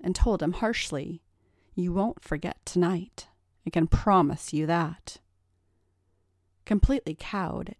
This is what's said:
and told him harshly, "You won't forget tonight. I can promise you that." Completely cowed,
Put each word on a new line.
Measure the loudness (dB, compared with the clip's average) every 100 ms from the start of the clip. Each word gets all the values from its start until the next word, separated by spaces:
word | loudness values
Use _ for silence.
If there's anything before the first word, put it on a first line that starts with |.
and | -4
told | 2 2 2
him | 0
harshly, | -2 -2 -2 -4 -6 -8 -12 _ _ _ _ _ -4
"You | -2
won't | 0 -2 -4
forget | -8 -6 -6 -10 -4
tonight. | 0 2 0 -6 -16 -20 _ _ _ -4
I |
can | 0 2
promise | 4 6 6 4 0 -4
you | -2 0
that." | 0 -2 -6 -16 -20 _ _ _ _ _ _ _ _ _ _ _ _ _ _ -2
Completely | 4 4 4 -2 -10
cowed, | -8 -6 -6 -6 -10 -8